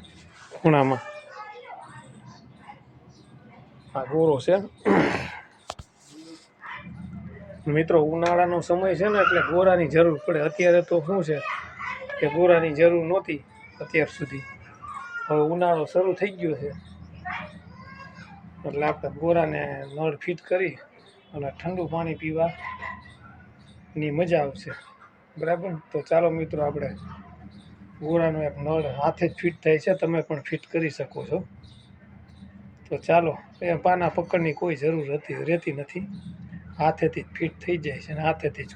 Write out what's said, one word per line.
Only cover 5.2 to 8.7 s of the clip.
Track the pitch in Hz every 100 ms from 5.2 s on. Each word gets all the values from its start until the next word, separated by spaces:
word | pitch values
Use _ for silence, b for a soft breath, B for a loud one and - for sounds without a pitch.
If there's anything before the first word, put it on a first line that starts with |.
| B B - _ - - - _ - 302 320 320 - _ - - - - - - - - - - 156 151
મિત્રો | 160 170
ઉનાળાનો | 151 165 170 175 175 175
સમય | -